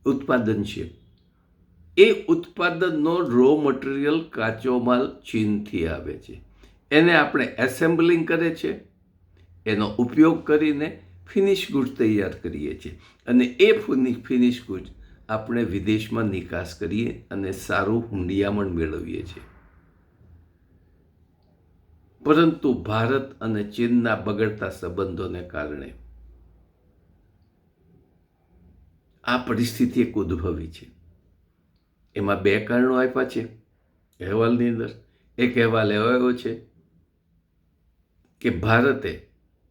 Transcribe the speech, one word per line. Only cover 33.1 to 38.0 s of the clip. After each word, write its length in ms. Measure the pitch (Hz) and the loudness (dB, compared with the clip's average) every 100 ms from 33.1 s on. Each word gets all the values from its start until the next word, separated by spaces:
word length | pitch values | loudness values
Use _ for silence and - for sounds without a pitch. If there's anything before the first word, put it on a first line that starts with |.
| 135 | 0
છે 200 | 127 - 110 - _ _ _ _ _ _ | -2 -4 -8 -14 _ _ _ _ _ _
અહેવાલની 480 | 90 107 117 120 120 | -4 0 2 2 0
અંદર. 220 | 113 - - _ _ _ - | -2 -6 -10 _ _ _ -2
એક 180 | 123 123 | 0 2
અહેવાલ 360 | 117 113 104 | 2 2 2
એવો 120 | 104 | 2
આવ્યો 280 | 110 127 127 | 2 2 2
છે 280 | 123 113 113 - _ _ _ _ _ _ _ _ _ _ _ _ _ | 0 -4 -8 -12 _ _ _ _ _ _ _ _ _ _ _ _ _